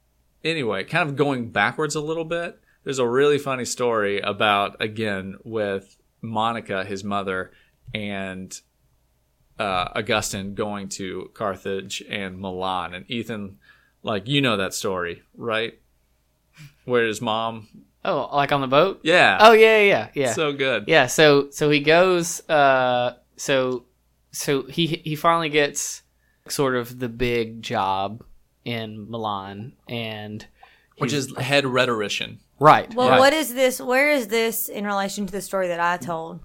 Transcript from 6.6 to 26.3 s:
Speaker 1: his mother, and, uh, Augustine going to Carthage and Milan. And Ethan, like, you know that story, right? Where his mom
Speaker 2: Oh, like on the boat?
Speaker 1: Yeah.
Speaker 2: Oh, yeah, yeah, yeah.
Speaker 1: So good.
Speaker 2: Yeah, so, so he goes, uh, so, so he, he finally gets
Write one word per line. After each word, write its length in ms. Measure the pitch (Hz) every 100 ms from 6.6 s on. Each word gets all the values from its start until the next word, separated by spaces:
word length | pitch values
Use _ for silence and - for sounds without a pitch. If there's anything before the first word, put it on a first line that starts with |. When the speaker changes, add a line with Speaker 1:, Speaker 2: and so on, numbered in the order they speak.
| - 98 95
Speaker 1:
his 180 | 98
mother, 480 | 101 101 95 92 90 _ _ _ -
and, 680 | 110 104 98 95 92 92 - _ _ _ _ _ _ _ _ _ -
uh, 300 | 107 90 90 117
Augustine 580 | 110 110 104 104 98 101
going 340 | 104 104 98
to 400 | - 95 92 -
Carthage 680 | - 104 92 101 95 95 - -
and 300 | 104 95 92
Milan. 540 | 95 90 92 92 85
And 160 | 90 -
Ethan, 480 | 120 110 110 98 95 _ _ _ _
like, 260 | - 104 104
you 140 | 143
know 160 | 135 104
that 160 | 92
story, 480 | - 107 92 87 85 _ -
right? 440 | 117 110 113 - _ _ _ _ _ _ _ - - _ -
Where 200 | 123 113
his 160 | 104
mom 460 | 120 110 113 113 107 - _ _ -
Speaker 2:
Oh, 240 | 160 120
like 180 | 143 139
on 80 | 147
the 80 | 131
boat? 320 | 139 185 -
Speaker 1:
Yeah. 340 | 143 175 123 92
Speaker 2:
Oh, 140 | 220
yeah, 260 | 220 220 220
yeah, 300 | 202 143 107
yeah. 200 | - 131
Speaker 1:
So 180 | 117 151
good. 320 | 139 135 113 104
Speaker 2:
Yeah, 200 | 160 127
so, 420 | - 156 143 143
so 180 | - 151
he 100 | 147
goes, 680 | 143 165 185 180 170 - -
uh, 680 | 156 139 131 127 123 123 120 _ -
so, 480 | - 135 127 123 - _ _ _ _
so 320 | - - 139
he, 240 | - - 165
he 280 | 170 160 151
finally 320 | 170 165 160
gets 540 | 151 143 143 - - _ _ _